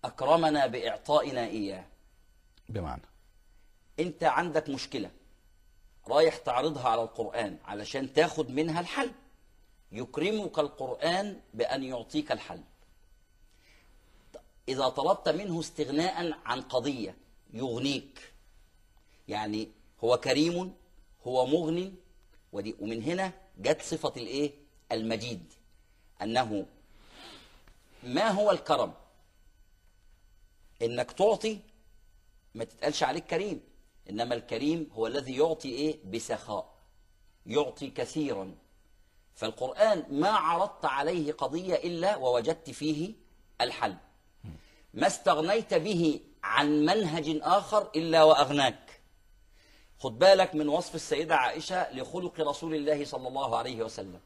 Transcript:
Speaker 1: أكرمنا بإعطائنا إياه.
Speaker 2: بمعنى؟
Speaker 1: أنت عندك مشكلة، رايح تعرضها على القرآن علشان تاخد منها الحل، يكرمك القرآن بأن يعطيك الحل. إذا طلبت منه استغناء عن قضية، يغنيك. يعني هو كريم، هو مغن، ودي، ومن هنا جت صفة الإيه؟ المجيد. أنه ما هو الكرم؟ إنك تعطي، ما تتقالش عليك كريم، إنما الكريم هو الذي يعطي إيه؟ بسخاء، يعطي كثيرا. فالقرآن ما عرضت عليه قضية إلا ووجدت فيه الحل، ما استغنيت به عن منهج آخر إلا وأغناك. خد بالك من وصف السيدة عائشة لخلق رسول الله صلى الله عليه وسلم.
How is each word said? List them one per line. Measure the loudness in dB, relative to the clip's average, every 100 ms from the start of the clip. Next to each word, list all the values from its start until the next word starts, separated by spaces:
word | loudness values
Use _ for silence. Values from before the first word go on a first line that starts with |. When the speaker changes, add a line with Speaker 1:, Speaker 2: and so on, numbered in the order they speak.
Speaker 1:
أكرمنا | -10 -4 4 6 6 4 0
بإعطائنا | 0 -4 -6 2 2 2 -4 -4
إياه. | -4 -6 -8 -14 -20 -20 _ -20 _ _ _ -10
Speaker 2:
بمعنى؟ | -8 -6 -10 -14 -20 _ _ _ -20 -20 _ _ -6
Speaker 1:
أنت | -6 0
عندك | 2 2 2 -2 -2
مشكلة، | -8 -6 -8 -8 -14 -20 -20 _ _ -20 -20 -20 -20 0
رايح | 4 6 4
تعرضها | -2 0 0 0 0
على | 2
القرآن | 0 -4 -4 -2 -4 -6
علشان | -12 -10 -8 -6 0
تاخد | 4 4 2 -4
منها | -2 -2 -2
الحل، | -4 -4 -4 -6 -20 _ _ _ _ _ _
يكرمك | -12 -8 -4 -2 -2 -4 -2
القرآن | -2 -2 -8 -4 0 0 -2 -8 -16
بأن | -4 -2 -2
يعطيك | -4 -8 -4 -6 -2
الحل. | -4 -6 -14 -16 _ -20 _ _ -20 _ _ -20 _ _ -20 _ -20 _ -20 -20 -20 -20 -18 -6
إذا | 0 0
طلبت | 2 2 2 2
منه | -2 -2 -4
استغناء | -6 -6 -2 0 0 -2 -6 -6
عن | -6 -6
قضية، | -2 -2 -2 -4 -8 -10 _ -20 _
يغنيك. | -8 -6 -2 -2 -4 -8 -20 -20 -20 -20 -20 -20 _ _ _ _ _ -10
يعني | -8 -4 -6 -8 -14 -20 _
هو | 2 2
كريم، | 4 2 2 0 -6 -12 _ -20 -20 _ -4
هو | 0 2
مغن، | 2 2 -2 -4 -12 -20 -20 _ -20 _
ودي، | -8 -8 -8
ومن | -8 -6
هنا | -4 -2 -4 -6 -20 -6
جت | -2 0
صفة | -2 -4 -4 -6
الإيه؟ | -8 -2 -4 -4 -20 _ _
المجيد. | -6 -2 -4 -6 -10 -14 -20 _ _ _ _ _ _
أنه | -2 0 0 -2 -6 -14 -20 -20 -20 -20 -20 -20 -20 -20 -20 -20 _ -18
ما | -4 0 2
هو | 2 2
الكرم؟ | 2 2 0 0 -4 -20 _ _ _ -20 _ -20 _ _ _ -20 -20 _ -20 -20 _ -20 -4
إنك | -4 -2 -6
تعطي، | 2 4 4 -2 -6 -12 -20 -20 -20 -20 -20 -20 -20 _
ما | -12
تتقالش | -12 -4 -2 0
عليك | 0 -2 -2
كريم، | -2 -2 -6 -12 -20 _ _ -12
إنما | -6 -2
الكريم | -4 -4 -2 0 -2 -4
هو | -4 -2
الذي | -2 -4 0
يعطي | 2 2 -6
إيه؟ | -4 -4 -4
بسخاء، | -8 -8 -6 -8 -4 -8 -8 -16 -20 -20 _ _ -20 _ -4
يعطي | -2 -2 -4 -10
كثيرا. | -8 -6 -2 -4 -4 -8 -14 _ _ _ _ _ _ _
فالقرآن | -8 -8 -6 -8 2 4 4 0
ما | 0 2
عرضت | 4 2 2 0 -2
عليه | -2 0 0 0 -2
قضية | -4 -4 -4 -2
إلا | -2 -2 0 0 0
ووجدت | 2 2 0 -4 -6
فيه | -6 -2 -2 -4 -8 -20 -20 _ _
الحل، | -4 -2 -4 -4 -16 _ _ _ -18 -18 -20 _ _
ما | 0 0
استغنيت | 2 2 2 2 0 2
به | 0 2 2 2 2 -6 -12
عن | 0 2 4 4
منهج | 4 4 2 -2 -2 -2
آخر | 4 4 4 0 2 -2
إلا | 4 8
وأغناك. | 10 10 6 4 2 0 -16 -20 -20 _ _ -20 -20 -20 _ -20 -20 -8
خد | -8 6
بالك | 8 10 6
من | 2 0
وصف | 0 -2
السيدة | -8 -2 -2 2 4
عائشة | 2 -2 -4 -4 -4
لخلق | -6 -8 -6 -8 -2
رسول | -2 -2 -4
الله | -2 0 0
صلى | -2 -6 -6
الله | -4 -2 -2
عليه | -4 -6
وسلم. | -6 -6 -12 -14